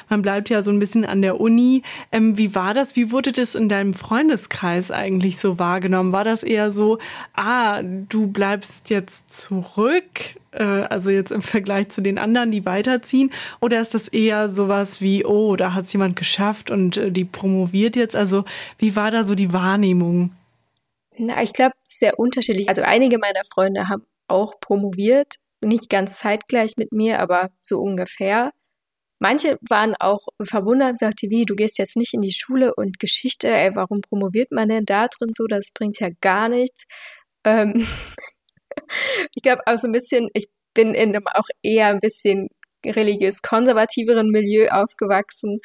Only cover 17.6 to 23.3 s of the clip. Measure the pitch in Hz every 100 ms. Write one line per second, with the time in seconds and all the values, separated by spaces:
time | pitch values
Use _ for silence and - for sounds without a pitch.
17.6 | 180 196 226 247 226 - 202 196 196 -
18.6 | - - 220 196 214 226 202 202 190 185
19.6 | 180 202 196 180 170 175 180 - _ _
20.6 | _ _ _ _ _ - 233 - 233 -
21.6 | 262 - - - 214 - 240 254 226 196
22.6 | 196 180 - 226 262 233 202